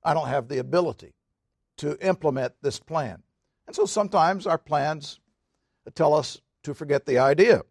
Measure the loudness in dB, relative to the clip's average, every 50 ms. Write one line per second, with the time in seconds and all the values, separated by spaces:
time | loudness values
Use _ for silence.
0 | _ 0 0 0 0 -2 -4 -4 -4 -4 -6 -6 -4 0 0 0 0 0 -4 -8
1 | -16 -20 _ _ _ _ _ _ _ _ _ _ _ _ _ -8 -6 -6 -6 -2
2 | -2 -2 -2 0 0 -2 0 0 -4 -6 _ _ -6 -6 -6 -6 _ _ -6 -6
3 | -6 -6 -10 -14 _ _ _ _ _ _ _ _ _ -14 -2 -2 -2 0 0 -2
4 | -2 2 2 4 4 4 2 -2 -2 -2 -2 -4 _ -2 -2 -2 0 -2 -4 -6
5 | -10 -16 -18 _ _ _ _ _ _ _ _ _ _ _ _ _ _ -20 _ 0
6 | 2 2 2 2 0 -4 -12 -16 _ _ _ _ _ -12 -12 -10 -4 -2 -2 -2
7 | 0 0 2 4 4 4 6 6 6 6 6 2 2 _